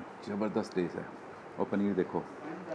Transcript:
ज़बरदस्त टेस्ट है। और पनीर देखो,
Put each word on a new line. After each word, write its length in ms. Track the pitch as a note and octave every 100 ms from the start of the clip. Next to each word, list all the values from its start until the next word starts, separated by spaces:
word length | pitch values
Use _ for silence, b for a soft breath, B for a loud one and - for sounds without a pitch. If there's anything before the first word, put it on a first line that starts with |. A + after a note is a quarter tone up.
| - - -
ज़बरदस्त 480 | G2+ G#2+ F#2+ F#2+
टेस्ट 220 | - E2+ F2+
है। 100 | E2 - - - - -
और 60 |
पनीर 300 | - G2+ G2+
देखो, 280 | F#2 F2 F2 - - - - -